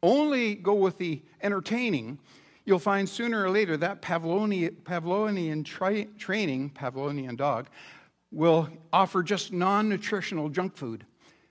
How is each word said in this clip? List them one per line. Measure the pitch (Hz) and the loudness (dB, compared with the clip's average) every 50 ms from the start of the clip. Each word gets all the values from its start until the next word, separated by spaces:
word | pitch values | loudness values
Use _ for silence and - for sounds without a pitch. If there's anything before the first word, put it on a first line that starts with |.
| - | 4
only | 175 240 285 302 302 285 254 240 220 208 | 4 6 6 4 4 2 2 0 0 -2
go | 202 180 185 202 | -2 0 2 4
with | 208 190 190 - - | 4 4 2 2 0
the | 185 170 156 135 - - - - | -4 -4 -4 -6 -8 -16 -14 -6
entertaining, | - 202 202 196 - - 214 240 247 233 190 135 110 113 135 147 _ _ - - - _ _ _ - | -4 -2 -2 -2 -2 -2 -2 0 0 0 0 -2 -2 -4 -10 -12 _ _ -20 -20 -20 _ _ _ 0
you'll | - 196 180 | 2 2 2
find | - 208 196 196 196 190 | 4 2 2 2 0 -2
sooner | - - 233 240 233 220 196 | -2 -4 -2 -2 0 0 2
or | 185 | 2
later | 185 208 214 175 160 180 | 2 2 2 2 0 0
that | 170 175 202 - | 0 -2 -4 -4
Pavloni-, | - - 175 165 165 165 170 196 214 208 202 180 170 - | -4 -2 -2 -2 0 0 0 0 2 0 0 0 0 -2
Pavlovian | - - - - 180 170 160 170 180 202 214 214 208 190 170 160 151 156 147 | -4 -6 -8 -6 -6 -4 -2 0 0 0 0 0 0 -2 -2 -2 -2 -4 -4
tra-, | - - - 190 190 208 214 202 208 - - | -6 -6 -2 0 0 0 0 -2 -6 -10 -12
training, | - - 185 220 208 165 131 131 135 143 | -6 -4 -2 0 0 0 -2 -2 -4 -6
Pavlovian | 143 - 139 127 127 135 139 143 143 143 135 127 120 | -8 -8 -8 -6 -6 -4 -4 -4 -4 -4 -6 -6 -4
dog, | 117 139 143 139 139 135 - - - - - - - - _ _ _ _ - | -2 0 0 0 -2 -4 -8 -14 -20 -20 -20 -20 -20 -20 _ _ _ _ -10
will | - 156 156 170 160 160 160 - - - - - - | -4 2 4 6 6 6 4 0 -4 -14 -8 0 2
offer | 175 190 180 - 190 180 | 2 2 4 2 0 0
just | 147 202 185 - - 202 | 0 0 -2 -4 -4 -2
non-nutritional | 175 175 190 202 202 214 214 202 175 208 - 214 196 175 - 202 160 151 156 | 0 0 2 2 2 2 2 0 -2 -2 -4 -4 -4 -4 -4 -4 -4 -4 -2
junk | 143 180 180 190 - | -2 -2 -2 -4 -4
food | - 143 123 113 113 - - _ _ _ - _ _ _ _ | -6 -8 -8 -8 -10 -12 -18 _ _ _ -20 _ _ _ _